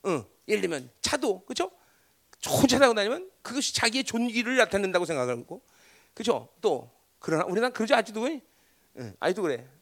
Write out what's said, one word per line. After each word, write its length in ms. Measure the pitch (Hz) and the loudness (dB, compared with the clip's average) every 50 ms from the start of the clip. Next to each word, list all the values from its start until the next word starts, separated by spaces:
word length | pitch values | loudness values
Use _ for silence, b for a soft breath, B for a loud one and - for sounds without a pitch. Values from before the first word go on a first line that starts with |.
| - | 0
응. 180 | 202 175 135 104 _ _ _ _ - | -2 -2 -2 -4 _ _ _ _ -2
예를 120 | 214 208 | -2 -2
들면 300 | 190 175 160 139 127 123 _ _ | 0 -4 -4 -6 -8 -12 _ _
차도, 440 | - - - 285 269 247 185 185 - | -4 -2 -2 0 0 0 -2 -2 -6
그쵸? 260 | - 254 - 339 370 - b b b b b b b b b b _ - _ | -10 -6 -6 -6 -6 -6 b b b b b b b b b b _ -16 _
좋은 300 | - - - - - 247 | -4 0 4 6 6 6
차 100 | 247 254 | 8 6
타고 160 | 277 247 226 | 6 6 6
다니면 360 | 214 196 214 262 349 370 - _ _ | 2 0 -2 -2 -4 -8 -14 _ _
그것이 320 | _ - 233 277 - - - | _ -8 -6 -4 -4 -2 -2
자기의 300 | - - 233 220 262 262 | 0 0 0 0 0 -4
존귀를 520 | - - 233 240 240 214 240 226 233 262 | -2 -2 -2 -2 0 -2 -2 -2 2 2
나타낸다고 480 | 254 226 - - 196 202 190 185 180 175 | 2 2 2 2 -2 0 0 0 0 0
생각하고, 580 | 165 165 135 123 123 123 120 120 - 170 233 b b b b b b b b b b b | 0 -2 -2 -2 -2 -2 -6 -6 -14 -16 -16 b b b b b b b b b b b
그쵸? 340 | - 226 233 233 - 113 - _ _ | -6 -2 0 0 0 -2 -10 _ _
또 300 | - 208 151 123 120 120 _ _ _ _ _ _ | 0 0 0 0 -4 -14 _ _ _ _ _ _
그러나 260 | - - 160 156 180 | -2 -2 0 0 0
우리나라 280 | 180 180 214 233 254 | 0 0 0 0 0
그러지, 220 | 240 - 220 214 277 | 0 -2 0 2 2
아직도. 300 | 240 208 233 208 220 226 277 330 262 _ b b b b b b b b b _ - | 2 2 0 -4 -4 -2 -2 -4 -6 _ b b b b b b b b b _ -12
응, 160 | 123 107 92 _ | -12 -12 -8 _
아직도 220 | - 160 190 220 | 0 0 2 2
그래. 240 | 190 156 131 117 127 131 - _ | 2 0 0 -2 -6 -14 -20 _